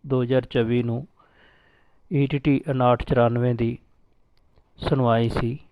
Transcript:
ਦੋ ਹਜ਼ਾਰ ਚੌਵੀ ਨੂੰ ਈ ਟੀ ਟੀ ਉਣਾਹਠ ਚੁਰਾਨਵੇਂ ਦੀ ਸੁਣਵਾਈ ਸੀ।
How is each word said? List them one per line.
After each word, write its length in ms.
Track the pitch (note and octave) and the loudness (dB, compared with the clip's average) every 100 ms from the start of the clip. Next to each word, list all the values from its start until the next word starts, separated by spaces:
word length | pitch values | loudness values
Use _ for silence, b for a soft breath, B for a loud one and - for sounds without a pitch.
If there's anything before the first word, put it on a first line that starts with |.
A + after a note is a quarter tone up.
ਦੋ 180 | C#3+ B2+ | -2 -2
ਹਜ਼ਾਰ 240 | A#2+ C3 B2 | 0 0 0
ਚੌਵੀ 320 | B2+ A2+ A#2+ | -2 0 0
ਨੂੰ 240 | A#2 A#2 D3 _ b b b b b b b b _ | 0 -6 -8 _ b b b b b b b b _
ਈ 160 | D3+ C#3 | -2 0
ਟੀ 120 | D3 | 0
ਟੀ 220 | D3 C3+ - | 0 0 0
ਉਣਾਹਠ 320 | C3 B2 A#2+ | 0 2 2
ਚੁਰਾਨਵੇਂ 520 | - B2+ A#2 A#2+ B2 | 0 2 2 2 0
ਦੀ 220 | A#2+ A#2 B2 _ _ _ _ _ _ _ _ _ _ | 0 -2 -4 _ _ _ _ _ _ _ _ _ _
ਸੁਣਵਾਈ 500 | - C#3 B2 A2+ A#2 | -2 0 2 2 0
ਸੀ। 300 | - A#2 C#3 - | -2 -4 -6 -16